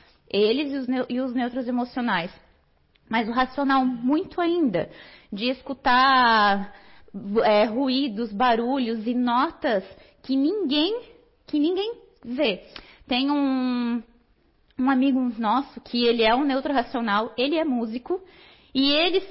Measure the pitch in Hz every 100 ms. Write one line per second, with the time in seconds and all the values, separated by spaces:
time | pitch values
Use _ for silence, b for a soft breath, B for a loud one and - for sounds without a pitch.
0 | b b _ 196 214 254 294 277 254 254
1 | - 247 262 240 240 247 240 247 247 -
2 | 240 185 175 - _ _ _ _ _ _
3 | _ 226 220 240 254 - 277 269 254 240
4 | 247 302 381 - 339 349 277 170 - B
5 | B B B 196 240 262 - 262 262 247
6 | 262 262 240 220 208 196 196 B B B
7 | - 196 196 214 214 208 220 226 269 254
8 | 277 202 233 202 247 226 240 269 226 226
9 | 214 247 247 240 320 - 294 202 196 -
10 | B B - 269 285 427 320 294 330 466
11 | - - _ _ - 302 302 370 427 466
12 | - _ 233 254 277 185 B B B B
13 | - 247 269 294 277 262 254 247 240 233
14 | - _ _ _ _ _ _ - 254 262
15 | 277 262 247 226 220 240 269 - - 240
16 | 240 233 220 247 285 262 269 277 247 247
17 | 233 202 233 - 269 320 330 247 226 233
18 | - 359 B B B B B 262 277 196
19 | 359 359 -